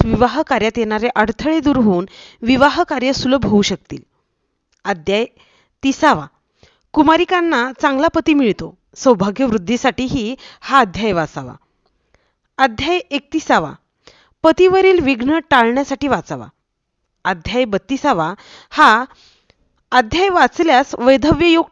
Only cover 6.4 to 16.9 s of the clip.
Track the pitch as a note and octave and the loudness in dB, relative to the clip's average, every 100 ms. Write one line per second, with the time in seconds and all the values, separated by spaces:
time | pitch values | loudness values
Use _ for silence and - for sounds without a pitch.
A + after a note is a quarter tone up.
6.4 | _ _ _ _ _ D4+ D4+ E4 E4+ F4+ | _ _ _ _ _ 0 4 4 2 0
7.4 | E4+ C4+ B3+ - D4 C4+ E4 D#4+ D#4+ D4 | 0 -2 -4 -4 -2 0 -2 -2 0 2
8.4 | A#3 - D#3+ - _ - C4+ G#3 G3 G3 | 2 -2 -8 -16 _ -4 0 2 0 -2
9.4 | C4 A3 E3+ A#3+ C4 - B3+ C4 G#3+ C4+ | -2 -2 -2 -2 -2 -4 -4 -4 -6 -8
10.4 | - - - C4+ G#3+ F3+ A3 F3 D3+ - | -16 -18 -2 0 0 -2 -2 -2 -4 -8
11.4 | B2+ - _ _ _ _ _ _ _ _ | -14 -16 _ _ _ _ _ _ _ _
12.4 | _ - C4+ G#3+ C#4+ F4+ - C#4 - D#4+ | _ -4 -2 -2 -4 -4 -4 -8 -6 -8
13.4 | - A3+ D3 - _ _ - _ _ _ | 0 0 -2 -10 _ _ -20 _ _ _
14.4 | D#4+ D#4+ F#4 F#4+ F#4+ F4+ C4+ A#3 B3+ D#4+ | 2 4 4 4 4 4 2 0 0 -2
15.4 | - C4+ A3+ B3+ C#4+ C#4 C#4+ G3 - C3+ | 2 2 2 0 -4 -4 -2 -4 -4 -12
16.4 | G#2+ _ _ _ _ | -14 _ _ _ _